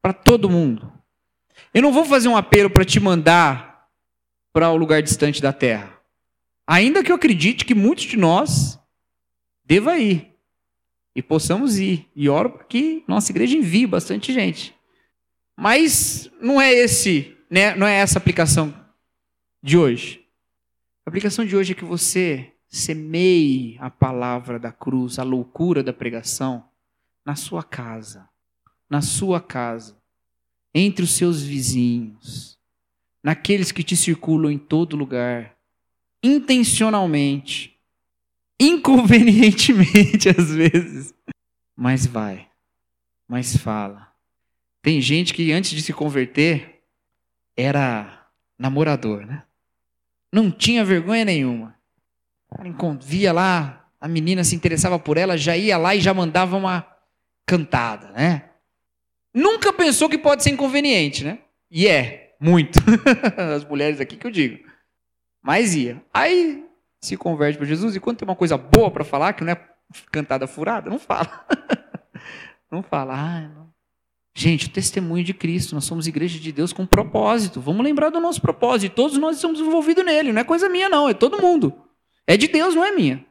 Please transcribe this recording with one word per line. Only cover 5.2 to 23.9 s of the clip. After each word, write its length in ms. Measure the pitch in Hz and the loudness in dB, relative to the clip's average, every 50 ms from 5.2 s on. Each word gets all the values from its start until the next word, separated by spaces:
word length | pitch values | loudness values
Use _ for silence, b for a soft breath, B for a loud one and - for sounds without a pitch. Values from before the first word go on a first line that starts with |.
| 151 147 143 - | 0 -2 0 0
da 120 | - 139 - | -2 -2 -2
terra. 440 | - - 123 113 104 101 98 - _ _ _ _ _ _ _ _ _ _ _ _ _ _ - | 0 0 0 0 -2 -6 -14 -20 _ _ _ _ _ _ _ _ _ _ _ _ _ _ 2
Ainda 340 | 160 180 208 254 311 392 | 4 4 6 4 4 2
que 100 | 311 - | 2 2
eu 40 | 349 | 0
acredite 480 | 359 359 302 214 170 147 196 247 - - | 2 4 2 2 4 2 0 0 -2 -2
que 100 | - 254 | 0 2
muitos 300 | 208 196 226 339 - - | 2 2 2 0 0 -6
de 140 | - - 226 | -6 -2 2
nós 600 | 185 165 170 190 277 - - - - - - - _ _ _ _ _ _ _ _ _ _ _ _ _ _ _ _ _ | 2 4 4 2 2 0 0 0 0 -2 -4 -14 _ _ _ _ _ _ _ _ _ _ _ _ _ _ _ _ _
deva 340 | _ 156 190 208 294 349 339 | _ 2 2 4 2 0 2
ir. 380 | 240 208 185 160 - _ _ _ _ _ _ _ _ _ _ _ _ _ _ _ _ _ _ | 2 2 0 0 -2 _ _ _ _ _ _ _ _ _ _ _ _ _ _ _ _ _ _
E 60 | 127 | -12
possamos 580 | 127 _ 156 160 156 - 165 202 269 277 214 196 | -6 _ -2 -2 0 0 -2 -2 0 -2 -2 -2
ir. 300 | 190 190 185 160 - _ _ | -2 -2 -2 -4 -6 _ _
E 140 | 143 143 143 | -2 0 0
oro 220 | 139 151 202 247 | 2 2 0 -2
pra 160 | - - - | -4 -8 -20
que 400 | _ - 233 285 320 320 320 _ - | _ -4 -2 -2 -2 -4 -6 _ -2
nossa 240 | - 208 202 - | -2 -2 -2 -2
igreja 240 | 190 - 220 254 262 | -2 -2 0 2 2
envie 320 | 320 269 170 165 214 254 214 | 0 0 2 2 2 2 2
bastante 460 | 180 180 175 - 185 208 - - 262 | 0 -4 -4 -4 -8 -8 -4 -4 -2
gente. 420 | 254 196 185 160 - - - _ _ _ _ _ _ _ _ _ _ _ _ _ _ _ _ _ - | -2 -2 -2 -4 -6 -12 -18 _ _ _ _ _ _ _ _ _ _ _ _ _ _ _ _ _ -4
Mas 680 | - 202 214 294 330 311 247 - - - - - - - _ _ | 0 2 4 4 4 2 2 0 -2 -2 -6 -10 -12 -16 _ _
não 180 | - 233 277 277 | -2 0 2 4
é 140 | 269 269 254 | 6 6 6
esse, 640 | 247 240 226 - - - 202 175 147 139 - - _ _ _ | 6 4 4 2 0 0 0 0 0 -2 -4 -16 _ _ _
né, 280 | 170 185 196 208 180 | 2 2 2 2 2
não 100 | 190 196 | 2 0
é 120 | 208 202 196 | 2 2 2
essa 200 | 202 190 - 190 | 2 2 0 0
a 20 | |
aplicação 540 | - - 180 - 165 151 143 143 156 151 143 - - _ _ _ _ _ _ _ _ _ _ _ _ _ _ _ | 0 0 2 2 2 2 2 2 0 -2 -8 -14 -20 _ _ _ _ _ _ _ _ _ _ _ _ _ _ _
de 160 | - 135 147 175 | -4 2 4 4
hoje. 480 | 165 135 120 120 - - - - _ _ _ _ _ _ _ _ _ _ _ _ _ _ _ _ _ | 6 4 2 -2 -6 -14 -16 -20 _ _ _ _ _ _ _ _ _ _ _ _ _ _ _ _ _
A 40 | - | -8
aplicação 340 | 160 190 202 208 196 - 233 | -8 -4 -4 -4 -4 -2 -4
de 100 | 202 185 | 0 0
hoje 180 | 196 196 180 185 | 0 0 0 -4
é 20 | |
que 100 | - 185 | -8 -8
você 680 | 160 175 170 - - - 185 185 175 147 131 127 - _ _ _ _ | -8 -6 -4 -4 -2 -2 -2 -2 -2 -4 -6 -8 -16 _ _ _ _
semeie 1120 | - - - - 160 156 156 156 160 170 180 185 180 170 156 143 131 131 127 117 113 123 | -10 -8 -6 -6 -6 -8 -8 -6 -2 0 2 4 4 4 4 2 0 -2 -4 -8 -12 -14
a 80 | 131 | -14
palavra 680 | 127 | -14